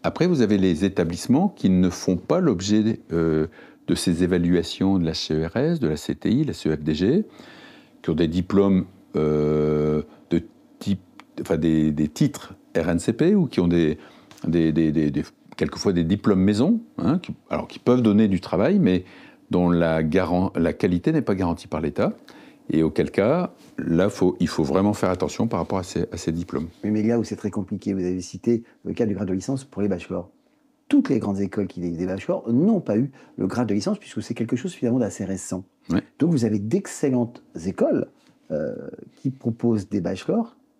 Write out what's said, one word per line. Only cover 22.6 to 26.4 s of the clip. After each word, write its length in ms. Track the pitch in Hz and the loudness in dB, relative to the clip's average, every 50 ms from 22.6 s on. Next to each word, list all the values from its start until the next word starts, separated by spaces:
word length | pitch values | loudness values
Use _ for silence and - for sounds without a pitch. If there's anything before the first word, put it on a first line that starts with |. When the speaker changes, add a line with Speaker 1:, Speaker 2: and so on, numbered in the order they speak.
| _ - | _ -2
Speaker 1:
Et 120 | - 78 | 0 2
auquel 300 | 80 78 - - 78 73 | 2 2 0 -2 -2 0
cas, 420 | - - 98 113 151 180 180 - - _ - - - | 0 0 2 2 2 0 -2 -4 -8 _ -20 -16 -12
là, 300 | - - 78 82 82 92 | -8 -4 0 2 2 2
faut, 300 | 107 - - 95 90 - - | 0 0 2 0 0 2 0
il 80 | 90 | -4
faut 160 | - - - 78 | -2 0 -2 -2
vraiment 300 | 67 73 92 98 104 104 | 0 2 2 2 2 0
faire 160 | - - 92 | 0 0 -2
attention 400 | 92 90 78 73 - - 110 113 | 0 -2 -2 -6 -2 -4 -4 -2
par 100 | - 90 | -2 -4
rapport 200 | 80 - - 95 | -4 -2 -4 -6
à 40 | 90 | -6
ces, 220 | - - 82 87 - - | -4 -4 -6 -4 -4 -6
à 40 | |
ces 140 | 87 - - | -6 -6 -4
diplômes. 380 | 82 85 | -4 -4